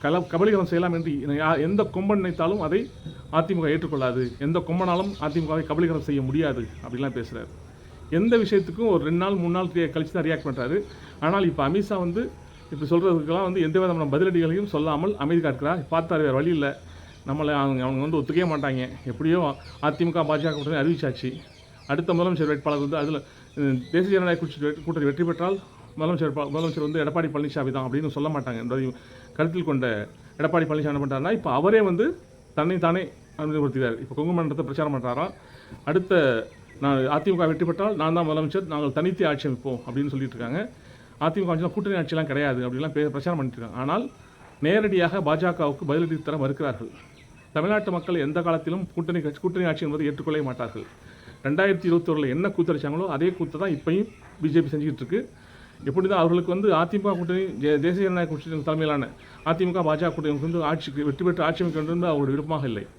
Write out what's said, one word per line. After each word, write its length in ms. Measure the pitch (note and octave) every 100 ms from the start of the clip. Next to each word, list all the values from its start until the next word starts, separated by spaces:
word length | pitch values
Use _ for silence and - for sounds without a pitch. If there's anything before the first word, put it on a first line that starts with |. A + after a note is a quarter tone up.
கல-, 220 | C#3+ F3 E3+
கபலீகரம் 420 | E3 G#3 G3+ F3
செய்யலாம் 240 | E3+ F3+
என்று 160 | E3+ E3 C#3+ C#3
யா-, 240 | C#3+ D#3 D#3+
எந்த 220 | D#3 G3+
கொம்பன் 380 | G#3+ F#3 G3 G#3
நினைத்தாலும் 400 | F#3 D#3+ E3 G#3
அதை 180 | D#3 F#3 B3+ - - - -
அ 100 | D#3
தி 120 | D#3+
மு 80 | F3+
க 60 | D#3
ஏற்றுக்கொள்ளாது, 540 | D#3 D#3+ D3 C3 B2 B2 A2+
எந்த 200 | C#3 F3
கொம்பனாலும் 500 | - E3+ F#3 F3 G3+ G3
அ 100 | D3+
தி 120 | D#3+
மு 80 | D#3
கவை 160 | D#3
கபலீகரம் 420 | - D#3 E3+ D#3 -
செய்ய 140 | C#3+
முடியாது" 420 | C3 C#3 D#3+ B2 A2 -
அப்படிலாம் 380 | A#2+ A#2+ C#3 B2
பேசுறாரு. 320 | A#2 A#2 A2+ - - - - - -
எந்த 220 | D#3+ A3+ A#3
விஷயத்துக்கும் 540 | G#3 G#3 F3 E3+ A3+
ஒரு 120 | F3
ரெண்டு 180 | C#3+ E3+
நாள், 140 | F#3+ G3
மூணு 180 | E3+
நாள் 160 | F3 F3+ F3 D#3+
கழிச்சு 240 | D#3+ D#3
தான் 120 | F3+ D#3
ரியாக்ட் 220 | D#3 D3
பண்றாரு. 280 | C3 B2 F#3 G3+ - - -
ஆனால் 240 | D3+ G3
இப்ப 160 | F3+ C#3+
அமித்ஷா 360 | C#3 F#3 - G3+
வந்து 240 | F3 F3+ B3 - - - -
இப்படி 220 | C#3+ C#3+
சொல்றதுக்கெல்லாம் 580 | E3+ F#3+ E3+ D3 E3+ F#3+
வந்து 120 | F#3+
எந்த 160 | D#3+ E3+
விதமான 280 | F#3 E3 D3
பதிலடிகளையும் 600 | C#3+ F#3+ F3 E3 F3 G3+
சொல்லாமல் 440 | D3+ D#3 D3 F#3 G3+
அமைதி 240 | C#3+ E3+
காக்கிறார். 400 | D#3+ C3 C#3+ F3+ C3
பார்த்தாரு, 340 | E3 E3 E3
வேற 120 | D3+
வழி 160 | C3 D#3+
இல்ல, 160 | E3 C#3+ - - - - - -
நம்மளை 260 | C#3+ D3+
அவங்க, 260 | D3 C#3 C3
அவங்க 180 | B2+ C3
வந்து 180 | D3 E3
ஒத்துக்கவே 280 | D3+ D#3 F3+
மாட்டாங்க, 340 | D3+ C#3 C3 B2+ -
எப்படியோ 340 | - A2+ D#3+ F3 D#3+ C3+ - -
அ 100 | D3
தி 140 | D3+
மு 80 | E3+
க, 100 | E3+
பாஜக 300 | D3+ D3+ D#3+
கூட்டணி 240 | D3 C#3+ D#3
அறிவிச்சாச்சு, 520 | C#3+ E3 D3 B2 B2+ - - - - - -
அடுத்த 220 | C#3+ E3+
முதலமைச்சர் 380 | F3 F3+ E3 D3+
வேட்பாளர் 340 | D3 D3+ D3
வந்து 140 | C#3+ D3+
அதுல, 200 | D3 D3+ - - -
அஹ், 240 | - C#3+ C3 B2+
தேசிய 220 | E3 F#3
ஜனநாயக 260 | G3 F3+ E3+
கூட்டணி 240 | E3 D3
வெ-, 120 | D3 D3+
கூட்டணி 300 | D#3 E3 C#3+
வெற்றி 160 | C#3
பெற்றால் 320 | E3+ E3 F3 G3 - - -
முதலமைச்சர் 340 | - D#3 F3 D#3
வேட்பா-, 200 | C#3 C#3+
முதலமைச்சர் 380 | D3 E3 D3+ D3+
வந்து 140 | D#3+
எடப்பாடி 280 | D3 E3 D#3+
பழனிசாமி 440 | C#3+ D3 D3+ C3+
தான் 140 | C#3 C3
அப்படின்னு 240 | C3+ D#3
சொல்ல 180 | C#3+ D3+
மாட்டாங்க 320 | D3+ - A#2
என்பதை 240 | A#2 C3 C3 B2+ - - -
கருத்தில் 360 | - D#3+ F3 D#3+
கொண்ட 180 | C#3 B2 G#2+ G#2 - - -
எடப்பாடி 300 | D3+ E3+ D#3+
பழனிசாமி 280 | D3+ D3
என்ன 80 | C#3+
பண்றாருன்னா, 280 | C#3 C3+ D#3
இப்ப 180 | A3 D#3+
அவரே 300 | C3 F3 A3
வந்து 240 | G3+ F3 C4 F4+ - - -
தன்னை 240 | - D#3 F#3
தானே 240 | E3 F3 E3 - -
அறிமுகப்படுத்திக்கிறார். 640 | - D3+ D3+ C#3+ C3 B2 A2+
இப்ப 140 | C3
கொங்கு 180 | C3 D#3
மண்டலத்தை 320 | F3 D#3+ D3
பிரச்சாரம் 300 | D3 C#3 D3+ C3+
பண்றாராம். 360 | B2 B2 F3+ - - - - -
அடுத்த, 280 | - F3 F3+ F3+ C#3 A#2 - - - -
"நான் 200 | C#3 C3+ C3
அ 100 | D3
தி 120 | G3
மு 60 | F3+
க 80 | E3
வெற்றி 200 | D#3+ E3+
பெற்றால் 280 | E3+ G3+ F#3+
நான் 200 | D#3 E3+
தான் 100 | D#3+
முதலமைச்சர், 400 | D#3 D#3 F#3+ F3
நாங்கள் 260 | D3+ D3
தனித்து 300 | C3+ F3 F3+ F3
ஆட்சி 200 | C#3+ D3
அமைப்போம்" 340 | B2 C3+ B2
அப்படின்னு 320 | - B2+ C#3+
சொல்லிட்டு 240 | C#3 C3 A#2+
இருக்காங்க. 240 | A#2 D3+ A#3+ - - - - -
"அ 120 | D#3
தி 120 | D#3+
மு 60 | F3+
க 60 |
ஆட்சினா 180 | D#3+ F3
கூட்டணி 260 | G#3 F#3+ F#3+
ஆட்சியெல்லாம் 340 | D3+ D#3+ D3+
கிடையாது" 300 | C#3 D3 B2
அப்படிலாம் 320 | B2 B2+ D#3
பே-, 160 | D3 D3
பிரச்சாரம் 280 | C#3 C#3 E3
பண்ணிட்டு 200 | C3 A#2
இருக்காங்க. 220 | A#2 A#2+
ஆனால் 240 | C3 F#3 B3 - - - - -
நேரடியாக 580 | D3 G#3 G#3+ F#3 E3+ G3
பாஜகவுக்கு 640 | D3+ D#3 F3+ E3+ D3+ C3+ D#3
பதிலடி 300 | D3+ E3+ D#3
தர 140 | D#3 D3
மறுக்கிறார்கள். 540 | C3+ C#3 D3 G#2 A2+ - - - - - -
தமிழ்நாட்டு 380 | D#3 F3 G#3+ G#3+
மக்கள் 320 | F3+ F3 F3
எந்த 160 | C#3+ D#3
காலத்திலும் 420 | E3+ D#3+ D#3+ F3 F3+
கூட்டணி 320 | - E3 F3
கட்சி, 200 | D3+ D3
கூட்டணி 260 | F3+ F#3 F3+
ஆட்சி 180 | D#3
என்பதை 220 | D#3+ D3 D3
ஏற்றுக்கொள்ளவே 380 | C#3 D3 D3+
மாட்டார்கள். 420 | C#3 B2 A#2 G#2+ - - - - - -
ரெண்டாயிரத்தி 440 | C3+ D3+ G3 F3+ F3
இருபத்தொருல 400 | E3+ E3+ D#3 C#3
என்ன 180 | C#3 G3
கூத்தடிச்சாங்களோ 580 | G3 E3 D#3 C#3+ D3+ F#3+
அதே 200 | C#3 F3
கூத்தை 260 | F3+ D#3 D#3
தான் 160 | G3
இப்பயும் 340 | C#3+ D#3+ F3+ A3+ - - -
பி 120 | D#3
ஜே 120 | C#3+
பி 100 | C#3+
செஞ்சுக்கிட்டு 320 | D3+ D3+ B2+
இருக்கு. 180 | B2+ G3+ - - - - - -
எப்படி 220 | C#3 D3 F#3+
தான் 140 | F#3+
அவர்களுக்கு 300 | E3 F3 F3
வந்து 160 | F3+ G#3
அ 100 | D#3+
தி 140 | E3+ G#3
மு 60 |
க 100 | G3+
கூட்டணி, 280 | F#3 E3+ F#3 F#3+ A#2
ஜே-, 200 | C#3+ D3+
தேசிய 240 | D#3 F3+
ஜனநாயக 240 | G3 F3+ E3
கூட்டணி 320 | D3+ D#3+ D#3+
தலைமையிலான 420 | D3 D#3 D#3 D3 A#2+ - - -
அ 120 | D#3
தி 100 | E3
மு 80 | F#3
க, 80 | F3+
பாஜக 280 | D#3+ D3+ E3
கூட்டணி 220 | E3 D3+ D3
வந்து 220 | D#3 E3+
ஆட்சிக்கு 360 | D3+ D#3+ - C#3
வெற்றி 200 | D3 C#3
பெற்று 200 | F3+ F3
ஆட்சி 180 | D#3 E3+
அமைக்க 160 | F3+ D#3
வேண்டும் 180 | D3+ E3+
என்பது 160 | F3
அவருடைய 220 | D3+ C#3
விருப்பமாக 320 | C#3 D3+ D#3 C3+
இல்லை. 180 | A#2 F#3+